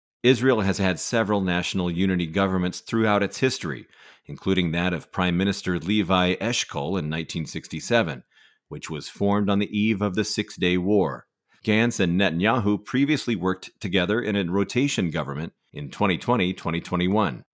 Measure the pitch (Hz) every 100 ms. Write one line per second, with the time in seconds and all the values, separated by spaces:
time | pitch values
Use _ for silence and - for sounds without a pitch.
0 | _ _ 120 123 127 113 98 92 95 85
1 | - 117 101 104 92 87 87 98 90 85
2 | 95 90 82 90 98 92 90 - - 113
3 | 110 104 98 - 131 - 87 62 50 -
4 | - - - 71 95 92 87 85 90 85
5 | - - 90 87 98 95 - 87 80 107
6 | 87 92 90 - 110 123 - - 71 95
7 | 76 80 80 87 76 82 - 78 - 117
8 | 87 65 - _ _ _ _ 78 - 78
9 | - - 101 101 101 101 104 107 110 101
10 | 101 92 101 - 104 - 90 90 90 104
11 | 80 64 - _ _ _ - 107 120 -
12 | 90 87 95 82 101 123 104 104 - 127
13 | 139 147 - 104 92 92 - _ 101 92
14 | 90 110 110 101 87 95 98 123 143 -
15 | 90 78 69 71 82 - _ - 71 -
16 | 104 82 - 120 92 92 - 82 - 90
17 | 90 104 95 58 -